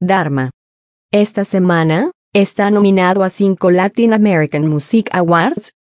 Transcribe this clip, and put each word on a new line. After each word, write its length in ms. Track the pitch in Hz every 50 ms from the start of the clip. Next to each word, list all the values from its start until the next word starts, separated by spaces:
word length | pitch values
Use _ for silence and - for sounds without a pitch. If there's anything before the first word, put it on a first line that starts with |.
Dharma. 500 | 175 180 196 190 170 151 139 139 131 127 - _ _ _ _ _ _ _ _ _ _ _ -
Esta 320 | 208 208 208 - - 196
semana, 680 | - - 190 180 180 175 165 160 160 156 170 247 349 - _ _ _ -
está 380 | 202 196 196 - - 202 202
nominado 540 | 208 208 208 196 196 190 185 180 185 196 190
a 60 | 185
cinco 420 | - - 202 196 190 - - 185 180
Latin 400 | 180 185 202 - - 240 226 220
American 560 | 214 208 214 190 160 151 147 - 147 151 156
Music 400 | 151 151 143 - - 226 208 - -
Awards, 600 | 180 180 165 175 170 170 - 349 - - - - _ _